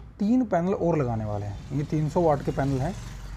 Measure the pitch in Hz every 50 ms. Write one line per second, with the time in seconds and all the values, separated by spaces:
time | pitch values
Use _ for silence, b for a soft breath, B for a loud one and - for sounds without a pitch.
0 | - - - - 202 208 247 262 247 208 190 170 175 185 196 - - 170 160 151
1 | 131 120 113 110 110 107 104 101 101 104 101 - - - 139 143 151 - 165 151
2 | 156 143 - 185 170 160 143 139 - - 143 156 135 139 139 127 135 175 214 -
3 | - - - - - - -